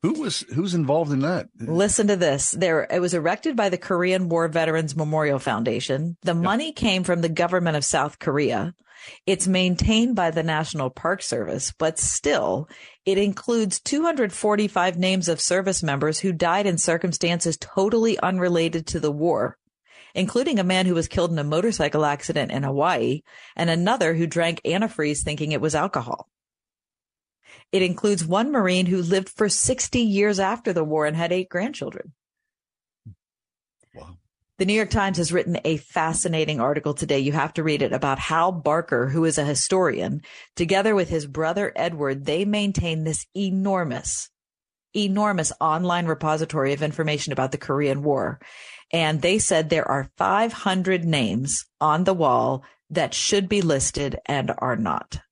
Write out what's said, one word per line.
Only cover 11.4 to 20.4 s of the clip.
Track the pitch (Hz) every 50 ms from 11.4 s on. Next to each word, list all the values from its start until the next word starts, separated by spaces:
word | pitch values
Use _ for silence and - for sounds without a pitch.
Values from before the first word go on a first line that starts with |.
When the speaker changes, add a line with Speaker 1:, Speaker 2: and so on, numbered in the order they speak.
| 107 80 67 - 135 - - _
Speaker 2:
but | 160 160 160 -
still, | - - - - - - 294 - - - 92 101 156 - - - - - - _ _
it | - 196 190
includes | 202 202 196 - - - 233 233 220 196 - -
two | _ - - 285
hundred | 320 339 330 277 240 202 -
forty-five | - - 214 208 208 214 202 - 185 175 185 175 170
names | 180 185 190 190 170 170
of | 170 151
service | - - 175 185 190 190 185 - -
members | 156 139 139 143 151 156 -
who | - 196
died | 180 160 175 170 170 196 208
in | 202 175 165
circumstances | - - 165 165 - 180 165 - - 170 175 170 - 170 156 -
totally | - - - - 190 214 220 233 220 226 220 -
unrelated | - 180 190 185 180 180 175 170 165 165 160 165 165 -
to | - 170
the | 147 151
war, | 147 147 151 175 156 113 107 - - _ _ _ _ _ _ _ - - - - _
including | - 190 - - 240